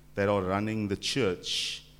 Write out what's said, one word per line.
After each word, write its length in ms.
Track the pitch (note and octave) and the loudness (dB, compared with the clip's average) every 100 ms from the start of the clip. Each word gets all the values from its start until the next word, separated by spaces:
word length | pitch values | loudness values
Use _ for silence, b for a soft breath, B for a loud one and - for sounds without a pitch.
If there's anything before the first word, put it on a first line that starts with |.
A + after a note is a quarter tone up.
| B | B
that 160 | - G2+ | 0 2
are 100 | G2+ | 2
running 480 | F#2 G2 G#2+ A2 G#2 | 2 0 0 0 -2
the 80 | G2 | -2
church 880 | - C#3 A#2 - - - - - - - | -2 0 2 0 -4 -4 -4 -8 -14 -20